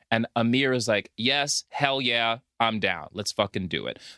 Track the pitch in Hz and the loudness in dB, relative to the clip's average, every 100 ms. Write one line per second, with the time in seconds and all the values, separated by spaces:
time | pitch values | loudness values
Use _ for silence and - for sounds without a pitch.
0 | - 117 117 - 117 127 135 127 113 104 | -2 0 0 0 2 4 2 0 2 0
1 | - - 117 143 143 - - - 139 135 | -2 -4 0 0 0 -2 -4 -2 0 0
2 | 123 117 117 117 - - 113 110 95 87 | 0 0 0 -2 -6 -2 0 2 0 -2
3 | 73 95 101 - 101 - 92 78 57 - | -6 -8 -4 -2 -2 -2 -4 -4 -6 -10
4 | - | -14